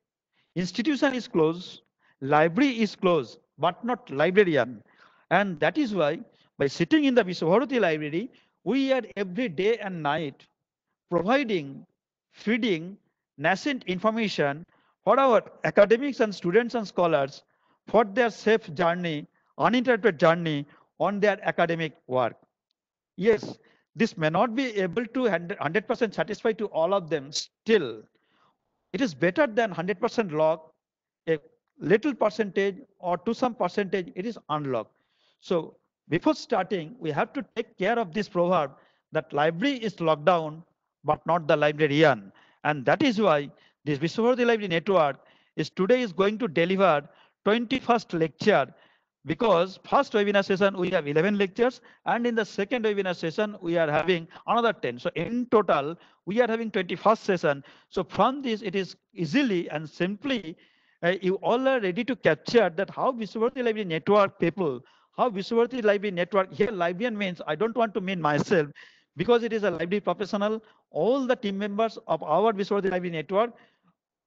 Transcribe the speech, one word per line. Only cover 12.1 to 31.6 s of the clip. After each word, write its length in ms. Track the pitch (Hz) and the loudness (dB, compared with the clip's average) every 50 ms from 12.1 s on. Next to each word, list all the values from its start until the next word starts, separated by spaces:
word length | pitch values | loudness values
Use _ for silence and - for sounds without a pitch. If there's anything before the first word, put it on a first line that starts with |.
| _ _ _ _ | _ _ _ _
feeding 640 | _ - - 202 226 240 208 233 180 156 165 180 202 - _ _ _ _ _ _ _ - | _ -8 -2 -2 0 0 2 0 -2 -2 -4 -10 -16 -18 _ _ _ _ _ _ _ -4
nascent 460 | 143 165 185 - - 302 277 240 - 185 | 0 0 0 0 -2 -4 -4 -4 -6 -6
information 800 | 185 180 - 220 220 233 226 190 - - 156 143 139 156 170 _ _ _ _ _ _ _ _ | -6 -2 -2 -2 0 0 -2 -2 -2 -2 -2 -2 -2 -6 -12 _ _ _ _ _ _ _ _
for 120 | 185 226 262 | 2 4 4
our 240 | 269 262 233 190 - - - - - | 6 4 4 4 2 0 -10 -6 -4
academics 560 | 156 - 208 202 196 220 240 277 285 226 - | 2 6 6 6 6 6 2 2 -4 -2 -2
and 160 | 226 214 190 | -2 -2 -2
students 400 | - - 175 175 220 240 226 - | -4 -4 0 2 2 0 0 -4
and 100 | 240 208 | -6 -6
scholars 560 | 180 - - 175 170 160 143 139 139 - - _ _ _ _ _ _ _ _ _ - | -4 -2 0 2 2 2 2 0 -2 -6 -14 _ _ _ _ _ _ _ _ _ 2
for 160 | - 208 240 | 2 2 2
their 260 | 196 196 247 247 226 | 2 2 0 0 0
safe 420 | - - - 214 220 220 - - 151 | 0 -2 0 2 2 2 0 -6 -4
journey, 520 | 156 175 165 170 180 175 170 156 147 - - _ _ _ _ _ - | 0 0 0 0 0 -2 -4 -4 -6 -8 -12 _ _ _ _ _ 0
uninterrupted 640 | 143 180 220 254 240 262 240 208 185 214 175 131 | 2 2 2 2 2 2 2 4 4 2 2 4
journey 480 | 180 165 165 175 170 160 156 143 143 - - _ _ _ _ _ | 4 4 4 4 0 -2 -2 -4 -4 -8 -14 _ _ _ _ _
on 220 | 156 180 208 202 | -2 -2 0 2
their 180 | 190 208 196 202 - 170 | 2 2 2 2 -2 -4
academic 460 | 160 - 175 170 170 165 165 156 - _ _ - | 0 0 0 0 0 -2 -4 -6 -8 _ _ -4
work. 280 | 127 127 123 110 - - _ _ _ _ _ _ _ _ _ _ _ _ _ _ _ | 0 0 0 0 -2 -8 _ _ _ _ _ _ _ _ _ _ _ _ _ _ _
Yes, 420 | - 180 233 214 - - - - - _ _ _ _ _ _ _ | 0 2 2 2 2 -2 -8 -14 -16 _ _ _ _ _ _ _
this 220 | 151 226 214 - - | -2 -2 -2 -2 -2
may 120 | 156 156 | -2 0
not 240 | 156 180 226 254 220 | 2 0 0 0 0
be 200 | 254 269 254 214 | -4 -4 -4 -2
able 300 | 202 190 180 165 233 247 | -2 -4 -2 -2 -6 -6
to 240 | - - 262 254 220 | -4 -4 -2 0 0
hundred 580 | 180 - 170 170 202 - - 175 165 214 202 - | 0 -2 -4 -6 -8 -6 -6 -2 -2 -2 -2 -2
percent 260 | 233 - 247 214 - | -2 -2 -2 -2 -2
satisfy 380 | - 160 - 208 - - 233 | -4 -4 -4 -4 -2 -2 -2
to 140 | 220 - 214 196 | -2 -2 -6 -4
all 260 | - 151 160 175 196 | -2 -2 0 2 0
of 160 | 202 175 151 | 0 0 -2
them. 220 | 160 147 135 143 | -4 -4 -4 -6
Still, 720 | 147 - - - _ _ _ - 226 208 151 117 113 107 110 _ _ _ _ _ _ _ _ _ _ _ _ _ _ _ _ _ | -10 -10 -10 -10 _ _ _ 2 2 2 2 0 -6 -10 -14 _ _ _ _ _ _ _ _ _ _ _ _ _ _ _ _ _
it 80 | - - | -4 -4
is 160 | 277 220 151 | -2 -4 -2
better 320 | 120 165 180 185 320 294 233 | 0 0 0 2 2 0 2
than 240 | 208 233 233 214 | 2 0 0 0
hundred 300 | 170 165 165 180 208 - | -2 -4 -4 -4 -4 -2
percent 320 | - 226 - - 220 180 147 | -4 -2 -2 -2 -4 -2 0
lock, 400 | 156 156 156 165 165 - - _ _ _ _ _ _ _ _ _ _ _ 165 | 0 2 2 0 -2 -6 -16 _ _ _ _ _ _ _ _ _ _ _ -2
a 100 | 160 151 - _ _ _ | -2 -2 -4 _ _ _